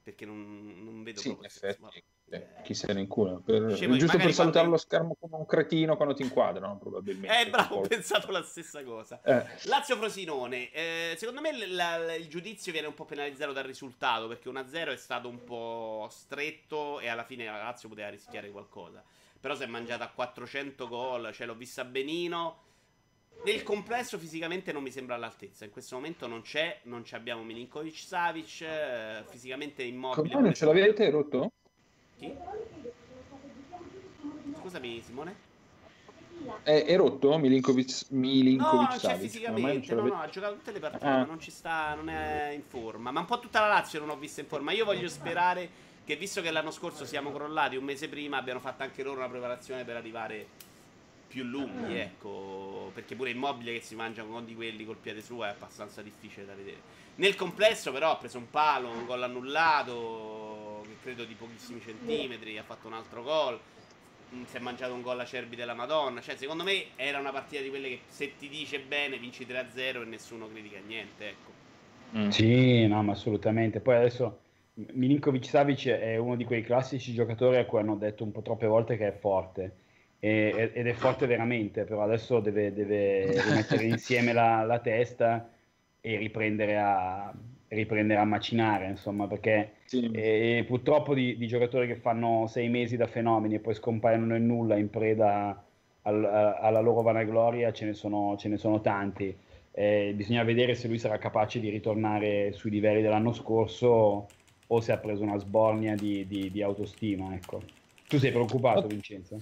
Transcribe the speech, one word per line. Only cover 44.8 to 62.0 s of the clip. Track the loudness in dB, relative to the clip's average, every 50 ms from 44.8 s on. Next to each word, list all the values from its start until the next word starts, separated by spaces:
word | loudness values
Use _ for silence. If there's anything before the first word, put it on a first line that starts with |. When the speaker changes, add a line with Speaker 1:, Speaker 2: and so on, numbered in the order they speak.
| 2
Speaker 1:
voglio | 0 0 -2 -2 -6
sperare | -8 -8 -8 -4 -2 2 2 2 2 0 -4 -10 -12 -20 -20 -20 -20 -20 -6
che, | -6 -4
visto | -4 -4 -6 -6 -4
che | -2 0
l'anno | 0 0 -2 -2
scorso | -6 -6 -8 -8 -8 -8 -12
siamo | -6 -6 -6 -6 -4
crollati | -6 -6 -8 -4 0 0 0 0 0
un | -4 -6
mese | -6 -6 -6 -8 -10
prima, | -8 -8 -8 -4 -4 -4
abbiano | -4 -4 -8 -6
fatto | -6 -10 -8 -8 -10
anche | -10 -8 -8 -8
loro | -8 -6 -6
una | -8 -8
preparazione | -8 -8 -8 -8 -8 -8 -10 -12 -10 -10 -8
per | -8 -8
arrivare | -10 -10 -10 -10 -8 -8 -8 -8 -10 -12 -14 -18 -20 -20 -20 -20 -20 -20 -20 _ -20 -20 -20 _ -20 -20 -14
più | -10 -8 -8
lunghi, | -6 -6 -6 -6 -6 -6 -8 -6 -4 -4
Speaker 2:
Mm. | -4
Speaker 1:
ecco, | -6 -8 -10 -14 -14 -12 -12 -10 -12 -10 -10 -10 -10 -10 -10 -12 -12 -12 -14
perché | -14 -14 -14 -8
pure | -6 -6 -6
Immobile | -4 -4 -4 -4 -4 -4 -6 -8 -8
che | -8
si | -10 -12 -12
mangia | -10 -10 -10 -10 -10 -12
con | -12 -12 -12 -12
di | -12 -12
quelli | -10 -10 -10 -10 -10 -12
col | -12 -12 -12
piede | -10 -12 -12 -12
suo | -12 -12 -10 -6 -6
è | -6
abbastanza | -6 -8 -14 -20 -14 -14 -14 -14 -14 -16
difficile | -18 -18 -18 -18 -20 -18 -16 -16 -16
da | -16 -16
vedere. | -14 -14 -14 -16 -16 -20 -20 -20 -20 -20 -20 -6
Nel | 2 2 2 2
complesso | 2 -4 -6 0 4 4 4 4 4 -4 -6
però | -4 0 2 2
ha | 2 0
preso | -4 -12 -12 -12
un | -14 -4
palo, | 0 2 2 4 2 2 -2 -4
un | -6 -8 -6
gol | -6 -4 -4 -4
annullato, | -4 -6 -6 -8 -4 0 2 4 4 4 4 2 -2 -6 -8 -8 -8 -8 -10 -10 -12 -12 -12 -12 -12 -12 -12 -12 -12 -12 -14 -14
che | -16 -18 -16
credo | -14 -14 -12 -10 -12
di | -12 -12
pochissimi | -16 -16 -16 -16 -18 -16 -16 -16 -14
centimetri, | -14 -14 -14 -12